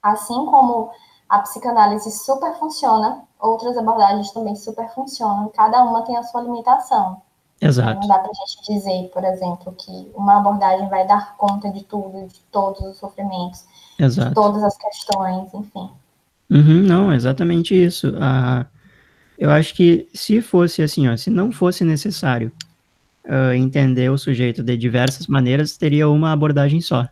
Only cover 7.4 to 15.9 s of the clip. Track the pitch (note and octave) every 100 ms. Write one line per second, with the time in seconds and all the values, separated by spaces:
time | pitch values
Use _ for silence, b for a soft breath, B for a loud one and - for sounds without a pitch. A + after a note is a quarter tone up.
7.4 | _ _ D#3 B2+ A2+ G#2 G2+ F#3+ G#3 G#3
8.4 | G3 - - G#3 G3 F#3 F3+ F3+ F#3 F#3
9.4 | F#3 F3 F3+ - - F#3 - - G3+ G3+
10.4 | G3+ G3+ F#3+ F#3+ G3 F#3+ F#3+ G#3 - -
11.4 | G#3 G3+ G3+ G3 G3 G#3 F#3+ F#3+ F#3+ _
12.4 | _ G3+ G3 G3 F#3+ F#3+ G3 - G3+ F#3
13.4 | F3+ - _ b b - C#3 B2+ A#2+ -
14.4 | G#3 G#3 G3+ - G#3 - - F3+ F#3 F#3
15.4 | F#3+ G3 G#3 G3 F#3